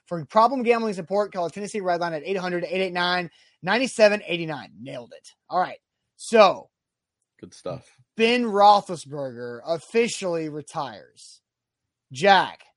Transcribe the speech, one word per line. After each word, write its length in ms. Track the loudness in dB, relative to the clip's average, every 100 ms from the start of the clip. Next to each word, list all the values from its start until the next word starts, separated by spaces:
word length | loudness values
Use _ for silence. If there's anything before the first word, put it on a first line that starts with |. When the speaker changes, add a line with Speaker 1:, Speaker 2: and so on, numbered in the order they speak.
| -10
Speaker 1:
For 180 | -10 0
problem 360 | 4 4 4
gambling 320 | 2 2 0
support, 400 | -6 -4 -2 -2
call 160 | -4 -6
Tennessee 320 | -6 -8 -6
Redline 340 | -2 -2 -2 -6
at 60 |
eight 140 | -6 -4
hundred 260 | -4 -4 -4
eight 160 | -4
eight 120 | -4
nine 380 | -2 0 -2 -4 _ _ _
nine 240 | -4 -2 0
seven 340 | 4 4 4 -4
eight 200 | -6 -6
nine. 260 | -10 -14 -18
Nailed 340 | -16 -16 -16 -20
it. 120 | -20 _ -6
All 100 | -4
right. 200 | -4 -6 _ _ _ _
So. 540 | 0 6 6 4 -10 _ _ _ _ _ _ _
Speaker 2:
Good 140 | -20 -16
stuff. 340 | -12 -12 _ _ _ -2
Speaker 1:
Ben 280 | 0 0
Roethlisberger 1160 | 0 4 6 6 2 -12 -12 -10 -10 -10 -12 -10 -6
officially 840 | -6 -2 0 0 -2 -6 -4 -6
retires. 920 | -10 -12 -10 -10 -12 -20 _ -20 _ _ _ _ _ _ _ _
Jack, 500 | 0 4 4 4 -6 _